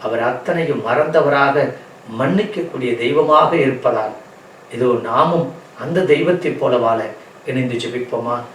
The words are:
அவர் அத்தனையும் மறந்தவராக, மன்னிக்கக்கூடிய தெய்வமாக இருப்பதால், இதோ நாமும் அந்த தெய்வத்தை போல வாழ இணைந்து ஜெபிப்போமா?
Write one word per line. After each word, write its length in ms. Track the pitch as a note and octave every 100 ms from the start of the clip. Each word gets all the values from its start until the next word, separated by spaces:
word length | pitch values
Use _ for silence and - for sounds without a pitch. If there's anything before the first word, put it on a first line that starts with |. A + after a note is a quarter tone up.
அவர் 180 | A2+ A#2
அத்தனையும் 640 | A2 G#2 - E3+ D3+ C3+ -
மறந்தவராக, 840 | D3+ D3+ D#3+ C#3+ C#3 C#3 C#3+ C3 - - - - A2+
மன்னிக்கக்கூடிய 800 | C3+ F#3+ G#3+ - - C3 B2 A#2
தெய்வமாக 580 | A#2+ D3 D3+ D3+ D#3+ E3+
இருப்பதால், 560 | C3 B2 C3 - - - - - - - -
இதோ 260 | A#2 B2 A2+
நாமும் 640 | A2+ B2 E3 - - - - -
அந்த 220 | B2+ F3
தெய்வத்தை 500 | - D3 F3 F3+ -
போல 260 | - C3 A#2+
வாழ 280 | A2+ A2+ A2 - - - C#3+
இணைந்து 300 | C3 B2 A#2
ஜெபிப்போமா? 640 | A#2 B2 A#2+ A#2 A#2 G#2+ -